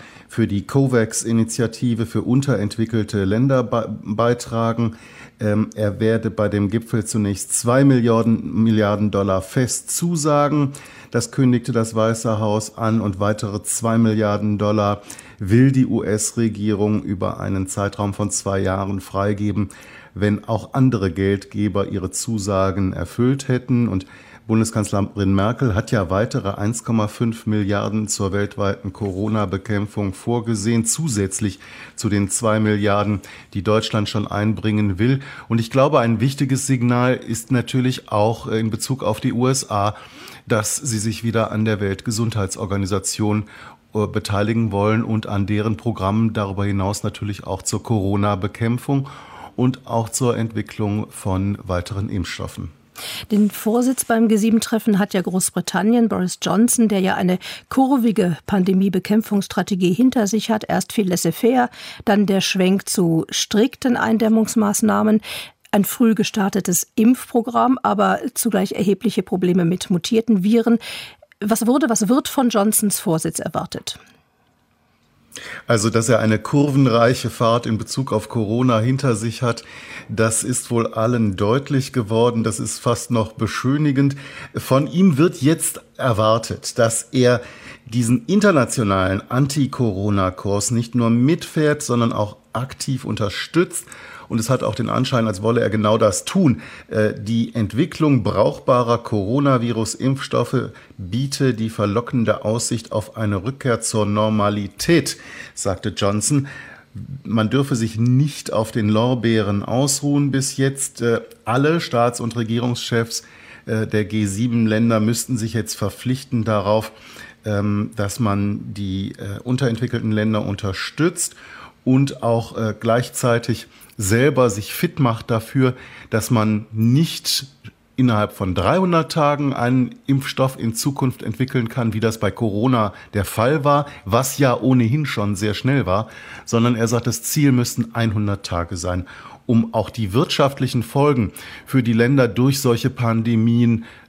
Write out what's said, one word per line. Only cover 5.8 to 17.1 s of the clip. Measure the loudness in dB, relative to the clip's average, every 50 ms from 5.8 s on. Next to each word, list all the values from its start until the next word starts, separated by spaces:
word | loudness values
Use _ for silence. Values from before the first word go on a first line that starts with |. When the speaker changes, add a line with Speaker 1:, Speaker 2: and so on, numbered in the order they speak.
| -4 -4 -2 0
Speaker 1:
werde | 0 2 2 2 0 -2
bei | -2 -2 0 0
dem | 0 0 0 0
Gipfel | 0 -2 -4 -2 -4 -4 -2
zunächst | -2 -2 -2 0 0 -2 -4 -6 -6 -6
zwei | -2 0 2 4 6 6
Milliarden, | 6 6 6 4 4 4 4 4 2 2 2 0 -2 0 2 2
Milliarden | 4 4 4 4 2 2 2 0 0
Dollar | 0 0 0 0 0 -2 -2
fest | -2 -2 0 0 0 -2 -6 -8 -8
zusagen. | -6 -4 -2 -2 -2 0 0 2 2 2 2 2 2 0 0 0 -2 -6 -16 -20 -20 -20 -10 -6
Das | -4 -4 -4 -2 0
kündigte | 2 2 4 4 2 0 -2 -2
das | -2 -2 0 0
Weiße | 0 2 2 0 0 -2 -2 -2 0
Haus | 0 0 0 0 -2 -4 -6 -4
an | -2 0 0 0 0
und | -2 -2 0
weitere | 0 0 0 -2 -4 -6 -6 -6 -6
zwei | -6 -6 -4 -2 0 2 2
Milliarden | 4 4 2 2 2 0 0 0 0 -2 -2
Dollar | 0 0 0 2 2 2 2 0 -2 -4 -12 -18 -18 -20 -20 -14 -10
will | -2 4 6 6 6 6 6
die | 4 2
U-S-Regierung | 2 2 -2 0 0 -2 -2 -2 -4 -2 -2 -2 -2 -2 -2 -2 -2 0 0 0 0 0 0 -2
über | -4